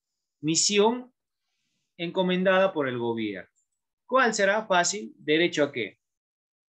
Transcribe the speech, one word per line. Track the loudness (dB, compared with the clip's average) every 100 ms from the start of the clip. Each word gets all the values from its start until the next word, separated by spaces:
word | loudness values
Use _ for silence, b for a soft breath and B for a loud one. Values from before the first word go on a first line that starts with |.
| _ _ _ _
Misión | -2 0 2 4 2 2 -8 _ _ _ _ _ _ _ _ -10
encomendada | -6 -2 0 0 2 2 2
por | 0 -4
el | -2
gobierno. | -4 -4 -6 -8 -14 _ _ _ _ _ -2
¿Cuál | 0 2
será? | 2 0 0 0
Fácil. | 0 0 -2 -10 -10
¿Derecho | 0 2 2 0
a | -2
qué? | -2 -10 -12 _ _ _ _ _ _ _